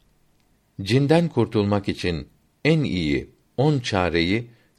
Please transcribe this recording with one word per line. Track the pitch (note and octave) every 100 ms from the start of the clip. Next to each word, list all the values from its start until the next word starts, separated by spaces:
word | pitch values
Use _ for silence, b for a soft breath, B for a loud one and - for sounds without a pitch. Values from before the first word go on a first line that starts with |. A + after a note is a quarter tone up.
| _ _ _ _ _ _ _ -
Cinden | G2 B2+ C#3+ E3 E3+
kurtulmak | B2 A2 A2 G2+ G#2 G2
için | E2+ F#2 D#2+ C2+ _ _ _ C#3+
en | D#3+
iyi | G#2 F2+ D2+ C#2 - _ _ -
on | D3+ C#3
çareyi | B2 G2 F2 E2+ E2+ A2 A#2+ b b